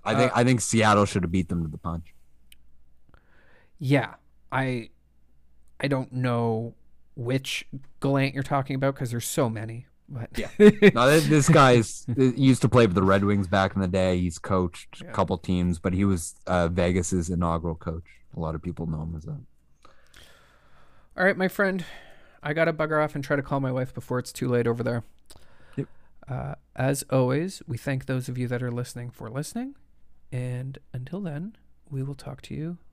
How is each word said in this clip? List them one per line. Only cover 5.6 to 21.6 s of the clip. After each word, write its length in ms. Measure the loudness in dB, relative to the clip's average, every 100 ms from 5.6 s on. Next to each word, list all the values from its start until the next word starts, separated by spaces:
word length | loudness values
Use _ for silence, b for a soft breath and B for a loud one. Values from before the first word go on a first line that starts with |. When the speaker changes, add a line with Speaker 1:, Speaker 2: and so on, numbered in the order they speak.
| -20 -8
Speaker 2:
I 80 | -2
don't 240 | -2 -4
know 640 | -4 -2 0 0 -2 -6 -14 -20 -20 -20 -10
which 500 | -4 -4 -4 -10 -10 -14 -16 -6
Gallant 340 | 0 0 0
you're 80 | -2
talking 340 | -2 -2 -2 -2
about 180 | -2
'cause 160 | -2 -6
there's 160 | -6 -4
so 220 | -2 -2
many. 380 | -2 -10 -14 -16 _ _
But 220 | -12 -8 -6
Speaker 1:
Yeah. 100 | -8 10
Speaker 2:
<laughs> 320 | 10 10 6
Speaker 1:
No, 140 | 8 6
this, 160 | 6 6
this 220 | 4 6
guy 240 | 8 10
is, 320 | 8 4 -6 -6 2
used 460 | 2 4 4 4
to 60 | 4
play 180 | 6 6
for 60 |
the 100 | 6
Red 220 | 4 4
Wings 240 | 2 0 2
back 260 | 2 2
in 60 | 0
the 80 | -2
day. 300 | 0 0 0
He's 200 | -2 -4
coached 640 | -2 0 0 -6 -20 -18
Speaker 2:
Yeah. 60 | -10
Speaker 1:
a 20 |
couple 240 | -4 -2 -2
teams, 400 | -2 -2 0 -2
but 120 | -2
he 120 | 0
was, 300 | 0 0 -4 -14 -2
uh, 220 | 0 0
Vegas's 600 | 0 0 0 -2 -4 -2
inaugural 440 | -2 -2 -2 -4
coach. 300 | -8 -8 -10 -14 -20 -20 -10
A 40 |
lot 140 | -8
of 80 | -8
people 240 | -10 -10 -8
know 160 | -8
him 120 | -8 -10
as 80 |
that. 160 | -12 -14 -16 _ _ _ b b b b b b b b b b b b b 0
Speaker 2:
All 80 |
right, 120 | 0 2
my 120 | -2
friend, 360 | 0